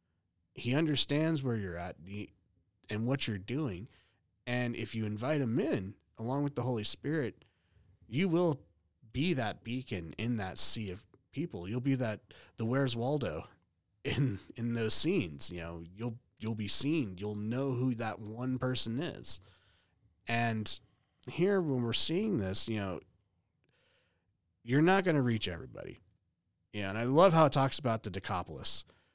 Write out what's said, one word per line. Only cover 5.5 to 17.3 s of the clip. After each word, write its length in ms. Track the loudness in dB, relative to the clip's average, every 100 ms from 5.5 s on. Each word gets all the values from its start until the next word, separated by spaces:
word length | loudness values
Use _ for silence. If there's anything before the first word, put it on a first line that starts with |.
| 2
in, 360 | 2 0 -4 -10 _ -10
along 260 | -4 -2
with 100 | -2
the 80 | -2
Holy 220 | -2 -2
Spirit, 600 | -2 -4 -2 -2 -2 -6 _ _ _ _ _ _ -6
you 220 | 0 2
will 320 | 4 2 0 -6 _ _ _ -8
be 200 | -2 0
that 300 | 2 0 -4
beacon 500 | -6 -6 -4 -6 -6 -6
in 180 | -2 -2
that 200 | -2 2
sea 320 | 2 2 -4
of 100 | -8 -12 _ _
people. 360 | -8 -6 -6 -6
You'll 120 | -2
be 160 | 0 0
that, 240 | 0 -4 -10 -20 -16 -6
the 80 |
Where's 300 | -2 0 0
Waldo 500 | 0 0 0 -2 -6 -10 -18 _ _ _ _
in, 340 | -4 0 0 -2 -8 -6
in 180 | -4
those 200 | 0 4
scenes. 560 | 4 4 2 0 -2 -6
You 100 | -4
know, 200 | -8 -8 -12 -8
you'll, 200 | -8 -8 _ -10
you'll 160 | -6
be 140 | -4 0
seen. 480 | 0 2 0 -2 -6
You'll 160 | -6